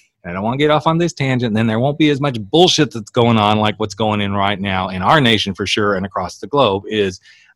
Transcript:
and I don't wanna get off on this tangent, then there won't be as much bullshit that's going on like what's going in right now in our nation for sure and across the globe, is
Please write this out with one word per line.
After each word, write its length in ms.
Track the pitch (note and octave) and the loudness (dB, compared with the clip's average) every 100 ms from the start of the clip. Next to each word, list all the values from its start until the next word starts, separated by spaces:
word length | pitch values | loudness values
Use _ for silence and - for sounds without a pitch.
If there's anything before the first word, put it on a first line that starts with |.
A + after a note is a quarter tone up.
| _ _ | _ _
and 60 | F2+ | -12
I 40 | |
don't 100 | F2+ | -8
wanna 120 | G#2+ C3+ | -4 0
get 120 | D3 | 2
off 160 | D3+ E3 | 2 2
on 120 | E3 | 0
this 140 | E3+ | 0
tangent, 420 | - C3+ B2+ A#2+ | -2 -2 -2 0
then 120 | G#2+ A2+ | 0 0
there 140 | A2 | 0
won't 180 | C3+ D3 | -2 0
be 120 | D3+ | 0
as 100 | C#3 | 2
much 200 | C#3+ A#2 | -2 -4
bullshit 520 | G2 D#3 G#3+ - C3+ | 0 4 4 4 0
that's 180 | A#2 G#2 | -4 -4
going 280 | - A#2 A2+ | 0 4 4
on 200 | G#2 G#2+ | 4 2
like 200 | G#2+ G2+ | 0 -2
what's 140 | G#2+ | -6
going 260 | - A2 G#2 | -4 -2 -2
in 120 | G2+ | -2
right 280 | G2+ G2 G2+ | -2 -2 -2
now 280 | G2 F#2 F#2+ | -4 -4 -4
in 140 | F#2+ | -2
our 180 | F#2 D#3 | 2 4
nation 320 | B2 A2 - | 4 2 0
for 120 | F#2 G2 | -6 -4
sure 280 | - G#2 G2 | -2 0 0
and 100 | F#2+ | -4
across 320 | - F2+ - | -6 -8 -10
the 80 | G#2 | -4
globe, 380 | C#3+ B2 G2 G2+ | 2 2 0 -2
is 320 | G#2+ G2 F#2 _ _ _ | -2 -2 -4 _ _ _